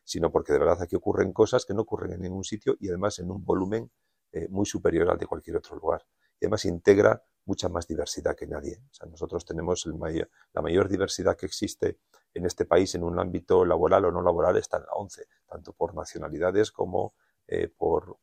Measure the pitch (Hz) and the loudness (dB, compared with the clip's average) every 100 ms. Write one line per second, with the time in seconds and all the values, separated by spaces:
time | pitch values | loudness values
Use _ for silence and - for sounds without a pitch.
0 | - 90 80 78 73 73 80 87 90 90 | -10 -2 0 0 2 2 4 2 0 -4
1 | - 95 95 90 107 127 - 98 110 104 | -2 0 0 2 2 2 -2 -4 -4 -4
2 | 101 90 90 92 95 107 - - 101 87 | -6 -8 -8 -8 -8 -8 -4 -4 -2 -2
3 | 101 - 87 98 104 87 95 113 120 _ | -4 -4 -8 -8 -2 0 0 -4 -6 _
4 | _ _ _ 87 85 95 104 - 90 82 | _ _ _ -10 -6 -4 -4 0 0 2
5 | 85 87 85 82 - - - 73 80 82 | 2 2 -2 -8 -6 -6 -6 -8 -4 -4
6 | _ _ _ - 95 101 95 85 - 98 | _ _ _ -4 -2 0 -2 0 6 8
7 | 101 113 _ _ - 98 90 87 - 78 | 8 4 _ _ -6 -4 -2 -4 -6 -6
8 | 76 - 80 78 76 78 71 - - - | -6 -4 -4 -4 -6 -8 -8 -12 -16 -20
9 | 82 82 87 90 - 82 85 90 85 78 | -20 -12 -8 -8 -6 -6 -2 -2 -4 -6
10 | 82 82 - _ _ - 80 87 101 95 | -4 -4 -6 _ _ -4 0 2 2 2
11 | 95 - 92 90 92 - 101 - 95 87 | -2 0 0 0 -4 -4 -6 -2 -2 -2
12 | _ _ _ - 90 - - 87 95 87 | _ _ _ -4 -4 -2 4 4 4 0
13 | 85 85 92 87 - 92 90 85 - 95 | -2 -2 -2 -4 2 4 6 4 6 6
14 | 92 87 90 85 85 101 - - - - | 4 2 2 4 4 4 2 -4 -4 -8
15 | 104 - - _ _ 82 80 85 85 82 | -8 -12 -20 _ _ -18 -14 -6 -4 -4
16 | 78 85 76 76 90 95 107 - 95 92 | -10 -10 -8 -2 0 2 2 0 -2 -2
17 | 101 _ _ _ - 85 85 - 82 80 | -4 _ _ _ -6 -4 -4 -2 0 0
18 | 90 - | -2 -16